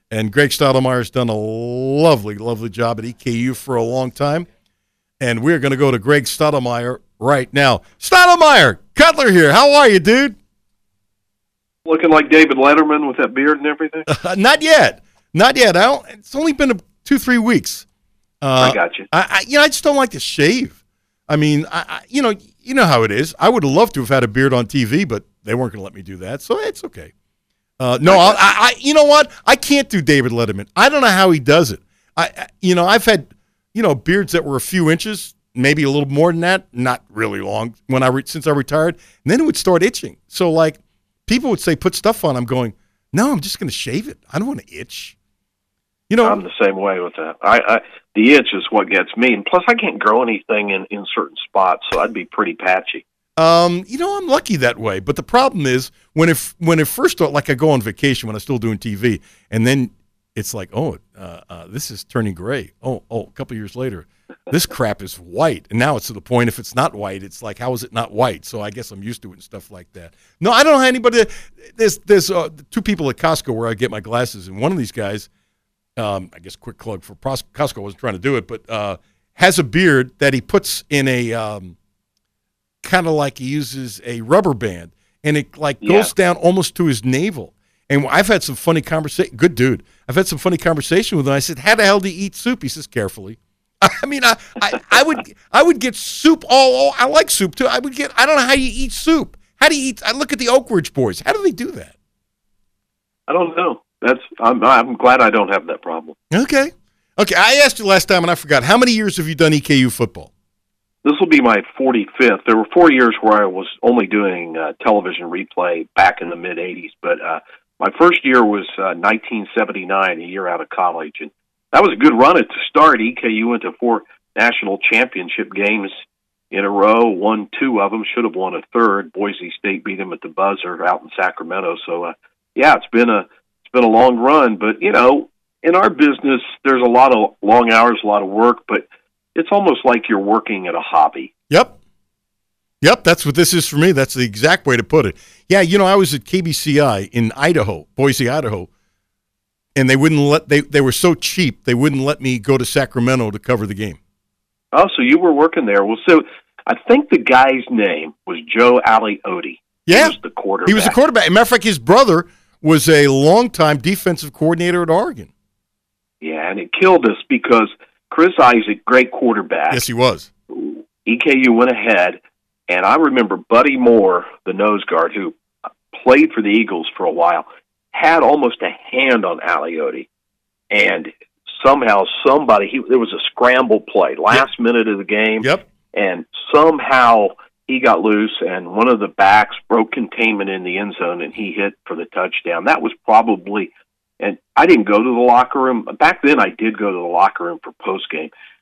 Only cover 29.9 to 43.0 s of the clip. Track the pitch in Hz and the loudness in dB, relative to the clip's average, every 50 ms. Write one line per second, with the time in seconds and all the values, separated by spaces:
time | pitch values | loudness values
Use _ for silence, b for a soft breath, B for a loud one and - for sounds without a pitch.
29.9 | - 190 147 120 147 139 123 127 113 117 117 104 101 98 101 _ - 165 214 277 | -2 -4 0 2 2 2 2 0 -2 -2 -2 -4 -4 -8 -10 _ 0 2 2 4
30.9 | 294 294 262 226 190 185 190 190 170 151 123 127 143 165 170 120 98 - _ _ | 4 4 2 2 4 4 4 4 4 2 2 2 4 4 4 0 -2 -10 _ _
31.9 | _ _ _ _ - - - - - - - - _ _ - 180 180 175 170 185 | _ _ _ _ -6 -6 -6 -6 -6 -12 -18 -18 _ _ 0 0 2 2 2 2
32.9 | 208 233 - 233 214 175 139 _ _ _ _ _ _ _ _ _ - 208 233 185 | 2 2 2 2 0 0 0 _ _ _ _ _ _ _ _ _ -6 -2 0 0
33.9 | 147 117 - 160 180 202 196 - - 170 156 143 139 131 - - - 185 170 156 | 0 -2 -2 -2 0 0 0 -2 -2 -4 -4 -2 -6 -6 -6 -4 -2 0 2 2
34.9 | 160 165 - 127 107 185 - - - _ _ _ - 123 127 139 151 151 147 139 | 0 0 -2 -8 -10 -12 -12 -16 -20 _ _ _ -6 -2 0 0 2 2 0 0
35.9 | 135 147 143 139 139 143 160 175 170 165 170 175 190 190 - _ - 120 123 127 | 0 -2 -2 -2 0 0 2 2 0 0 -2 -2 -2 -2 -4 _ -8 -6 -4 -4
36.9 | 123 - _ _ 95 107 113 107 101 98 98 98 104 107 113 117 113 _ _ - | -4 -6 _ _ -8 -6 -6 -4 -4 -6 -8 -6 -6 -6 -6 -8 -12 _ _ -4
37.9 | 131 131 131 127 127 135 135 - - 160 - 160 147 143 131 - 143 156 156 170 | -2 0 0 0 0 -2 -4 -8 -12 -8 -2 -2 -2 -2 -2 -2 -2 -2 0 -2
38.9 | 165 b b b b b b 131 185 262 320 302 - - - 190 180 170 175 240 | -2 b b b b b b 0 0 0 2 0 -2 -2 0 0 2 2 2 0
39.9 | 247 - - 113 - _ _ _ - - 185 170 160 160 160 160 147 _ _ _ | -4 -4 -14 -14 -16 _ _ _ -6 -4 -2 0 2 2 0 0 -2 _ _ _
40.9 | _ _ _ _ _ _ _ - 220 254 269 269 214 - - - 160 - - 185 | _ _ _ _ _ _ _ -4 -2 -2 0 -2 -4 -2 -2 -4 -4 -2 -2 -4
41.9 | - - - 208 226 - - 160 131 123 123 117 135 127 123 113 98 _ _ _ | -4 -2 -2 -2 -2 -2 -2 -4 -2 -2 -4 -4 -4 -4 -4 -4 -8 _ _ _
42.9 | _ _ | _ _